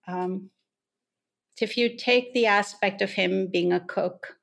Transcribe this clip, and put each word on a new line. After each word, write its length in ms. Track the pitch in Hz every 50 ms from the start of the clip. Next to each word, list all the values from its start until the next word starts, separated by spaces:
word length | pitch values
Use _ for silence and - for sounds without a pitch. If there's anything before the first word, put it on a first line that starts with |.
| _
Um, 440 | - 180 180 180 185 185 190 185 190 _ _ _ _ _ _ _ _ _ _ _ _ _ _ _ _ _ _ _ _ _ -
if 160 | 233 208 -
you 180 | 247 240 233 233
take 380 | 233 - 247 247 247 247 247 -
the 140 | 254 226
aspect 540 | 214 202 202 208 - - - - 196 196 196
of 100 | 208 196
him 360 | - - 185 180 190 190 190 180
being 220 | 190 175 175 175
a 80 | 180 180
cook 560 | 175 - - 196 170 180 180 - - - - _